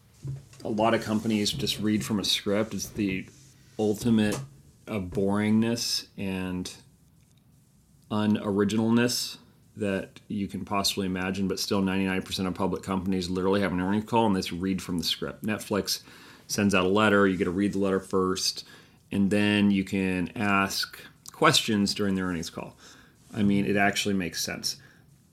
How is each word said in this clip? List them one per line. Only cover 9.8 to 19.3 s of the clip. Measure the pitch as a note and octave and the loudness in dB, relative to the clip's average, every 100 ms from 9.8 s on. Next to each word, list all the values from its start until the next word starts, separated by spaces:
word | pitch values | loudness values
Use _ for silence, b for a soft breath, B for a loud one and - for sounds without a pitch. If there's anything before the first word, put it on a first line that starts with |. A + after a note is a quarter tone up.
| G2+ F#2+ - - - | -4 -2 -4 -14 -10
you | G#2 G2 | -6 -6
can | F#2+ | -8
possibly | F#2+ G2 G2 - F#2+ | -4 -2 -2 -2 -2
imagine, | F#2 F#2 F#2+ F#2+ | -2 -2 -2 -2
but | F#2 | -2
still | - G2+ | -2 0
ninety-nine | F#2+ F#2+ F#2+ F#2 | 2 0 0 -2
percent | F2+ G2 F#2 | -4 -4 -4
of | |
public | F2 F#2+ F2 | -2 -2 -2
companies | G2 F#2+ F#2 F#2+ F2 | -4 -4 -2 -2 -2
literally | F#2 F#2 G2+ | 0 2 2
have | F#2+ | 2
an | F2+ | 0
earnings | F#2 G#2 | 0 0
call | G#2+ A#2 A2+ | 0 2 4
and | |
they | F#2+ | 2
just | - | -2
read | E2+ F#2+ F#2+ | -4 -2 -2
from | - F2+ | -2 -4
the | |
script. | D2+ - C#2 - | -2 -4 -6 -6
Netflix | G#2+ G2+ - G2+ - - B B B B - | -6 -6 -2 -2 -2 -4 B B B B -6
sends | - G2+ | 2 4
out | F#2 | 4
a | F#2 | 4
letter, | G#2 G#2+ G2+ G2 | 4 6 6 6
you | F2+ | 4
get | |
to | F#2 | 0
read | F2+ G2+ | 0 0
the | G2 | 0
letter | G2 F#2+ | 0 0
first, | - F#2+ F#2 F#2 - - b b b b _ | 0 0 0 0 -2 -4 b b b b _
and | G2 G2 | 0 2